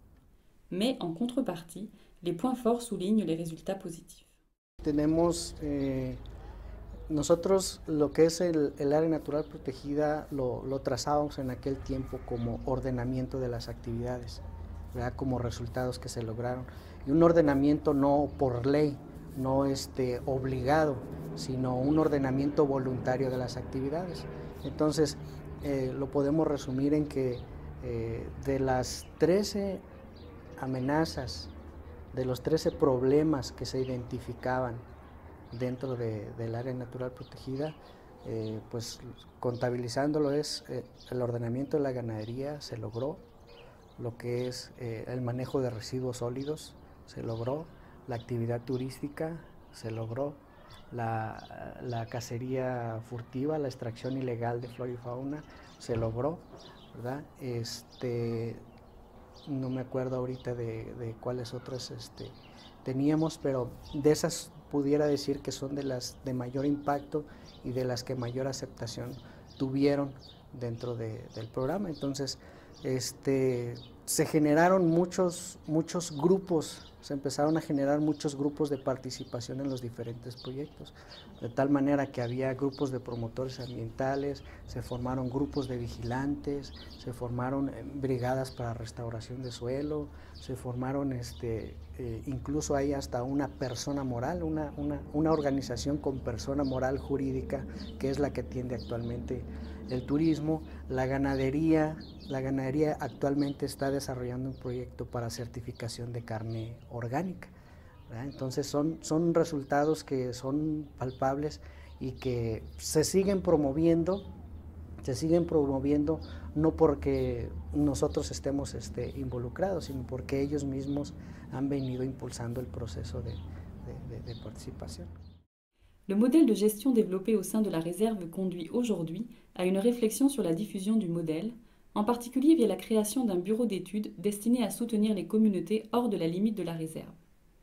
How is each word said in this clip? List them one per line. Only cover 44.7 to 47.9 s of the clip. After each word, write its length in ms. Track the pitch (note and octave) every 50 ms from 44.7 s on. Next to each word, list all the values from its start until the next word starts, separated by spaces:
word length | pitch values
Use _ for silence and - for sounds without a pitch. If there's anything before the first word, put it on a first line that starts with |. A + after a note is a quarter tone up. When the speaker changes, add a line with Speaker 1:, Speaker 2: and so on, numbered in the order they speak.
| - -
Speaker 2:
eh, 280 | B2+ A#2 A2+ A2 - -
el 140 | B2 B2+ B2
manejo 400 | A#2 A#2+ B2+ B2+ B2+ - C#3 C3
de 80 | A#2+
residuos 480 | A#2 G#2+ - - B2+ B2+ B2+ B2+ A#2+ -
sólidos 580 | A#2+ A#2+ B2 C3 C#3 D3 D#3 D#3+ - - - - - - - - -
se 160 | - - C3 B2
logró, 420 | A#2 A2+ A2+ A#2 B2 C#3 D#3 E3 - - - - -